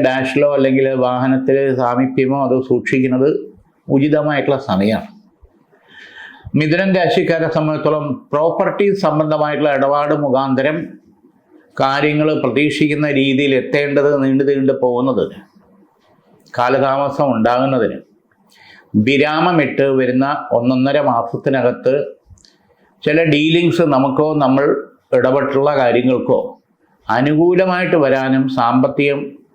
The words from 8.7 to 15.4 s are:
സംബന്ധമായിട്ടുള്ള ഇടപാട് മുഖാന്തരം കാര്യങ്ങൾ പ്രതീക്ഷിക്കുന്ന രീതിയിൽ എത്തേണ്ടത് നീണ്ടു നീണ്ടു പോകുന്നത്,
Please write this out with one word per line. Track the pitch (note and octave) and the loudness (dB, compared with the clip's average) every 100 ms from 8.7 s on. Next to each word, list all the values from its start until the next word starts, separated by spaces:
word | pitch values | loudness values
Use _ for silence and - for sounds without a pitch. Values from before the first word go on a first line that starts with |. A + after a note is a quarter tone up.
| - G3+ F#3+ | 0 0 0
സംബന്ധമായിട്ടുള്ള | D#3+ D3+ D#3 D3+ D3+ D3 D3+ C#3 | 0 0 0 0 -2 0 0 0
ഇടപാട് | C#3 C#3+ D3 D3+ | 0 0 0 -2
മുഖാന്തരം | C#3+ C3 C3+ C3 C#3 E3 - - _ _ _ _ _ - _ - | 0 0 0 0 -2 -4 -8 -16 _ _ _ _ _ -20 _ -4
കാര്യങ്ങൾ | C3+ C#3+ D3+ D3+ D#3 D3+ | -2 0 0 0 0 0
പ്രതീക്ഷിക്കുന്ന | C3 B2 D3+ - D3+ D3 D3+ C3+ | -2 0 -2 0 -2 0 -2 0
രീതിയിൽ | C3+ C3+ C#3+ C3 | 0 0 0 0
എത്തേണ്ടത് | B2+ C#3+ C#3+ C#3 D3 C#3+ | 0 -2 0 0 0 0
നീണ്ടു | C3+ C3+ C#3 | 0 0 0
നീണ്ടു | C#3 C3+ C3 | 0 0 0
പോകുന്നത്, | B2 A#2+ C3+ A2 D#2+ - | -2 0 -2 -2 -4 -8